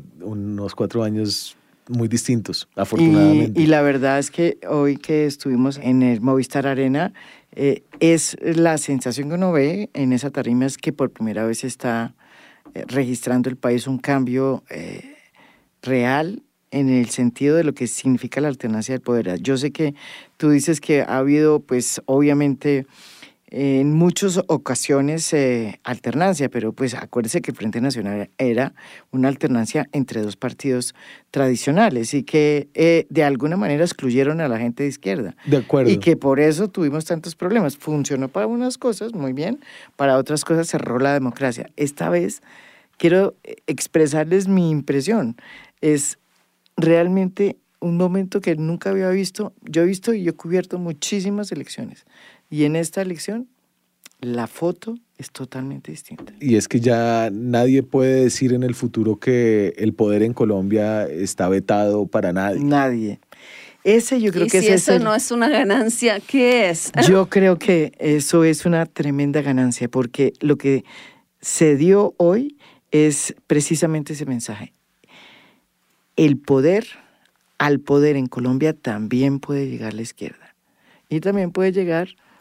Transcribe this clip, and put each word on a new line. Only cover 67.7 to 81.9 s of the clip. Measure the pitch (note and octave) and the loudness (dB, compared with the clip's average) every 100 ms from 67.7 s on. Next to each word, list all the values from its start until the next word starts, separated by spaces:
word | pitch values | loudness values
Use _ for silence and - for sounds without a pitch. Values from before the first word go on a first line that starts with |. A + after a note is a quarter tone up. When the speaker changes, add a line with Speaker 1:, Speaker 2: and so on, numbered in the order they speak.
| F3 D3+ - | 2 0 -2
Speaker 2:
eso | D#3 D3+ C#3+ E3+ | 0 0 2 4
es | D#3+ D#3 F3 | 4 4 2
una | E3 E3 | 0 0
tremenda | - D3 C#3 C#3+ D3 | -4 -2 0 0 0
ganancia, | C#3+ C3 B2+ A#2+ A#2+ | 0 2 2 0 -2
porque | B2+ A#2+ - C3+ - | -2 -2 0 0 0
lo | D3+ C#3+ | 0 0
que | C#3 C3+ - - - _ _ _ | 2 0 -2 -18 -20 _ _ _
se | - - D#3+ C#3 | -6 2 4 4
dio | E3 G3 G#3 - | 6 6 4 2
hoy | E3+ G3+ C#4+ - - _ _ | 2 2 -2 -8 -20 _ _
es | D3+ D3+ C#3+ - - - | 2 4 2 -4 -8 -2
precisamente | D3 D3 D#3+ E3 D#3 C#3+ | 0 0 0 0 -2 -6
ese | D3 C#3+ | -8 -6
mensaje. | B2 A#2 G#2 - _ _ _ _ - - - _ _ _ _ _ _ _ - | -6 -6 -12 -16 _ _ _ _ -20 -20 -20 _ _ _ _ _ _ _ 2
El | D#3 C#3 | 4 4
poder, | - C3+ C#3+ G3 A3+ - _ _ _ _ _ - | 2 2 4 2 -2 -12 _ _ _ _ _ -2
al | D3 C#3+ | 0 0
poder | - C#3+ D3 C#3 | 2 4 4 2
en | B2+ | -2
Colombia | - B2 C3 D#3 | -4 -2 0 0
también | D3+ - G#2+ G#2+ B2 C#3 C#3 | -2 -6 -6 -2 0 0 0
puede | C#3+ C#3+ C#3 | -4 -4 -4
llegar | B2 A2 | -6 -8
la | G#2+ | -10
izquierda. | A2+ - D#2+ - - _ _ _ _ _ - | -12 -12 -14 -16 -20 _ _ _ _ _ -8
Y | D#3 | -4
también | E3+ G3+ F3+ | -2 0 -2
puede | F3 F#3+ | 0 0
llegar | F#3 F3+ | 0 0